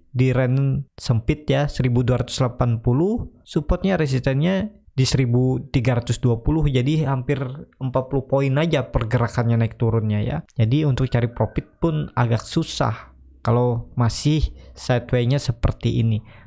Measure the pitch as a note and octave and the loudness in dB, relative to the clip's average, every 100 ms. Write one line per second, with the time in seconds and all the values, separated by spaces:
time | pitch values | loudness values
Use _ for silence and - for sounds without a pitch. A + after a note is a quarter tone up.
0 | _ B2 C3 B2 B2+ C3 C#3 C3+ - - | _ 0 2 2 2 2 0 -2 -6 -6
1 | - A2+ C3+ D3+ - C3+ C#3+ - B2+ A#2+ | -2 0 0 -2 0 0 0 0 0 2
2 | B2 B2 C3 - B2+ - A#2+ A2+ B2 B2+ | 2 0 -2 -2 -2 0 0 0 0 2
3 | F#3+ A#3 - - - E3 - F3+ F#3+ F3 | 0 -2 -6 -14 -6 -2 0 0 0 0
4 | D3 C3 C3+ C3+ E3+ F#3+ G#3+ - _ C3 | 0 0 0 0 0 0 -4 -10 _ 0
5 | C3 - A#2+ B2 B2+ C3 D3+ C3+ A#2 A#2+ | 2 2 2 2 2 0 -2 0 0 0
6 | - A#2 B2 A#2 D3+ D#3+ D3 B2+ C3 D#3 | 0 0 0 0 0 2 2 2 2 0
7 | C#3 C3 B2 C#3 B2+ C#3+ - - C3 C3 | 0 -2 -2 -2 -4 -10 -16 -8 -4 -2
8 | - C#3 - C3+ C#3 C3+ E3 D3 B2 B2+ | -2 -4 0 0 2 2 2 0 0 -2
9 | A2 A#2+ A#2+ - A#2 A#2 A2+ - A2+ A2+ | 0 0 0 0 2 2 0 0 0 0
10 | G#2+ G#2 G#2 D#3 - - A2 C#3+ D3+ B2 | 0 0 -2 -4 -6 -2 2 2 2 0
11 | C3 A#2+ A#2 - A2 - - _ E3+ D#3 | 0 0 0 -2 -4 -4 -8 _ -2 -2
12 | - - A#2+ A2+ - E3 D#3+ - A#2+ A2+ | -4 -2 0 -2 -2 -4 -4 -2 -2 -4
13 | - - - - - A#2 B2 A#2 - - | -12 -20 -20 -8 0 2 2 -2 -4 -2
14 | A#2 - D3 D#3 - - - - - B2 | -2 0 0 0 0 -4 -20 -10 -2 -2
15 | A#2+ B2+ A#2+ C#3 - - - - A#2 A#2+ | 0 0 2 0 -2 -2 -2 -2 -2 0
16 | A2+ G#2 - - | 0 0 -6 -18